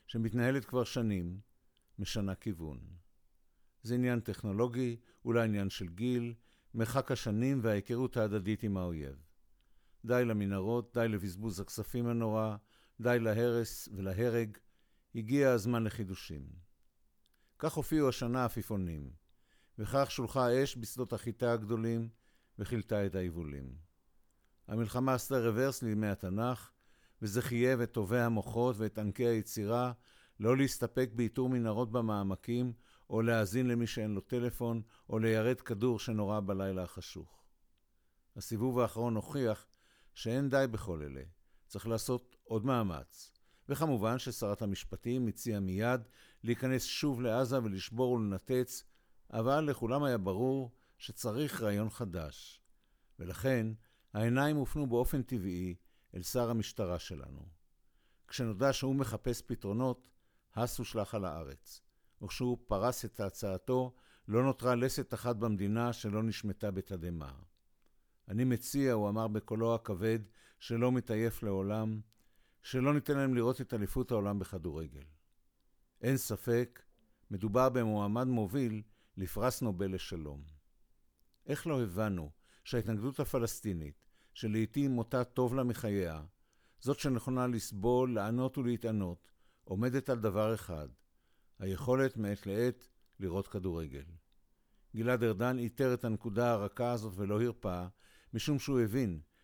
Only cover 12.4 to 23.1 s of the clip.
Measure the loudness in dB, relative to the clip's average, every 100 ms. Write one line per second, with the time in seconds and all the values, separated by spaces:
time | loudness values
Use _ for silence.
12.4 | 0 -4 -12 _ _ -2 2 4 4 4
13.4 | 4 2 0 -6 -10 -6 -2 0 2 2
14.4 | -2 -6 _ _ _ _ _ -8 0 4
15.4 | 6 6 4 2 0 -2 -6 -8 -10 -12
16.4 | -12 -16 -20 _ _ _ _ _ _ _
17.4 | _ -4 -2 -2 0 4 4 2 0 0
18.4 | 0 -2 -4 -2 -2 -4 -8 -14 _ _
19.4 | _ _ _ -8 -2 0 0 -2 -2 2
20.4 | 4 4 2 -2 -8 -6 -4 -4 -6 -2
21.4 | 0 0 0 -2 0 -2 -4 -10 _ _
22.4 | _ -8 -4 -4 0 0 0